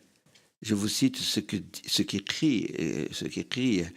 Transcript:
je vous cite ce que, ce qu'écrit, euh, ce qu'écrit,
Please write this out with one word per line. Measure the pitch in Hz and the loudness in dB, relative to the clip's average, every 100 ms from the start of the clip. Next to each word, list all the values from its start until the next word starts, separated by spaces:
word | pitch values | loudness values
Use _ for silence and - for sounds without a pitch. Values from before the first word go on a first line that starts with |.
| - _ _ - _ _ | -14 _ _ -20 _ _
je | 110 | 0
vous | 104 104 | 0 2
cite | - 131 127 | 2 2 2
ce | - - | 0 0
que, | 104 101 85 - - | 0 -4 -4 -10 -2
ce | - | 0
qu'écrit, | 98 98 - - 160 113 - - | 2 -2 -2 0 2 2 0 -2
euh, | 80 - 73 | -2 -2 -4
ce | - 78 | -4 -6
qu'écrit, | 90 85 - 127 101 85 | -6 -6 0 2 2 0